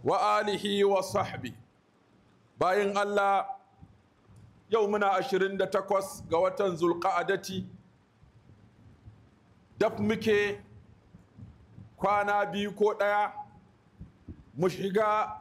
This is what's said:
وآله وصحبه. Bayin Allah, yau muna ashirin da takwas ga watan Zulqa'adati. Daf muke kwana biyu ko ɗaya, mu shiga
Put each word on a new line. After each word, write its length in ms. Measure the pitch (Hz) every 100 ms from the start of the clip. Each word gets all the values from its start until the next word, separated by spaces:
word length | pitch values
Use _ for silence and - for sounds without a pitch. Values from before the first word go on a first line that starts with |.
وآله 800 | 117 185 202 208 208 196 208 202
وصحبه. 680 | 196 196 190 202 180 - 127 - - _ _ _ _ _ _ _ _ -
Bayin 360 | 165 190 202 202
Allah, 500 | 202 202 196 196 - - _ _ - - _ _ _ - - - _
yau 160 | 226 202
muna 240 | 208 202
ashirin 460 | 190 185 190 196 196
da 80 | 185
takwas 560 | 196 196 196 196 - -
ga 60 | 165
watan 380 | 185 185 196 170
Zulqa'adati. 880 | 170 170 190 175 165 190 - 190 185 - - _ _ _ - - - - - _ - - - - - _ _ _ _ -
Daf 200 | 220 226
muke 640 | 208 220 220 208 208 202 - - - - _ - _ - - - - - - -
kwana 480 | 196 208 202 208 202
biyu 200 | 196 208 208
ko 180 | 208
ɗaya, 380 | 208 202 208 208 - - - - _ _ _ - - - - - 127
mu 120 | 180
shiga 600 | - 196 190 214 214 208 -